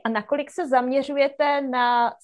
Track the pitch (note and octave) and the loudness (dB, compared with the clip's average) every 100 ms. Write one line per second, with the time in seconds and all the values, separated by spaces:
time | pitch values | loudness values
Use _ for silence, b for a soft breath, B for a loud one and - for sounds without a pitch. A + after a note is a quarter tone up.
0 | A3+ A3+ G#3+ D4 C#4+ - D#4 B3+ B3+ C4+ | -4 -4 -2 -4 -4 -6 0 2 2 0
1 | C4+ C#4+ C#4 C#4 C#4+ C#4+ C#4 B3 A#3+ A#3+ | 0 0 0 0 0 0 -2 0 2 2
2 | A#3+ - | 0 -2